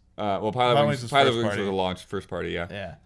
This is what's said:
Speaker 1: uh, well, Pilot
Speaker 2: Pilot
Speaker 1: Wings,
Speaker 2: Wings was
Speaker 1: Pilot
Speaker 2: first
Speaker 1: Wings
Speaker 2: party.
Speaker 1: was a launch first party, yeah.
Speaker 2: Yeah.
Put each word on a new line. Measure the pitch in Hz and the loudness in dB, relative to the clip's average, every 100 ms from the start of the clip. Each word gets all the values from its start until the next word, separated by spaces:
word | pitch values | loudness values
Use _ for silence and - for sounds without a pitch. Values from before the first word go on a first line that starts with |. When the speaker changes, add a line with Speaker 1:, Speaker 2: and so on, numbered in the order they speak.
| _ - | _ -6
Speaker 1:
uh, | 104 95 | -2 0
well, | 107 | -2
Pilot | 120 123 117 | 2 4 6
Speaker 2:
Pilot | 147 | 4
Speaker 1:
Wings, | |
Speaker 2:
Wings | 139 | 0
was | 120 | 0
Speaker 1:
Pilot | 143 135 | 4 4
Speaker 2:
first | 117 | 2
Speaker 1:
Wings | 113 | 0
Speaker 2:
party. | 101 | 0
Speaker 1:
was | 101 | -2
a | |
launch | 95 92 90 - | 0 -2 -4 -8
first | 98 - | -10 -6
party, | 87 85 | -6 -4
yeah. | 85 87 | -6 -6
Speaker 2:
Yeah. | 101 92 - | -8 -12 -12